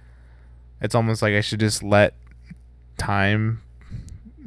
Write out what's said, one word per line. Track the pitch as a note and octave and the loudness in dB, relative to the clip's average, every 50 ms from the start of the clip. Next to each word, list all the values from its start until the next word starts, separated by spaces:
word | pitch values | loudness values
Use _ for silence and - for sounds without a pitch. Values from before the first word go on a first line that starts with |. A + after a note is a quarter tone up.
| - - - - - - - - - - - - - - - - | -20 -20 -20 -20 -20 -20 -20 -20 -20 -20 -20 -20 -20 -20 -14 -8
It's | - A2 - | -6 -2 0
almost | A#2+ A2+ A2+ A2 - | 0 2 2 0 0
like | A2+ G#2 G#2 | 0 2 2
I | G#2 | 0
should | G#2 - A2 G#2 | 0 -2 -2 0
just | A2 G#2+ - - G#2 | 0 0 0 -2 -2
let | G2+ G2+ G2+ G#2 - - - - - - - - - - - - - - - - - - | 2 4 6 6 4 2 -4 -20 -20 -20 -20 -20 -20 -20 -20 -20 -20 -20 -20 -20 -16 -8
time | - - - G2+ G2+ G2 G2+ G#2+ G#2+ A2 A2 A2+ A2 - - - - - - - - - - - - - A3+ - - C#4 | -6 -4 -2 0 0 2 2 2 0 0 -2 -4 -6 -10 -16 -20 -20 -20 -16 -16 -14 -14 -14 -18 -18 -20 -20 -20 -16 -14